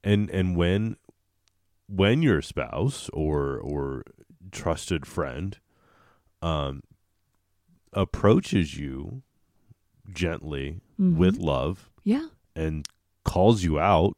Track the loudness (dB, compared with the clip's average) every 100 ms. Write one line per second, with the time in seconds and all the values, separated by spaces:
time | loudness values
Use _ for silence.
0 | 2 0 2 0 0 2 2 2 -2 -6
1 | _ _ _ _ _ _ _ _ -10 2
2 | 4 4 4 2 0 -8 -6 -2 -2 -4
3 | -10 -4 -2 0 -2 -4 -6 -6 -4 -6
4 | -12 -20 _ -20 -16 -8 -4 -4 -4 -6
5 | -4 -6 -6 -6 -8 -10 _ _ _ _
6 | _ _ _ _ -4 -2 -4 -8 -16 _
7 | _ _ _ _ _ _ _ _ _ -4
8 | -2 2 4 4 4 0 0 -4 -10 -10
9 | -10 -14 _ _ _ _ _ _ _ _
10 | -18 -4 -4 -4 -8 -8 -8 -10 _ 0
11 | 2 6 4 4 0 0 -2 -6 _ _
12 | -2 -2 -2 _ _ -6 -4 -4 -10 _
13 | _ _ -4 4 4 4 2 2 4 4
14 | 4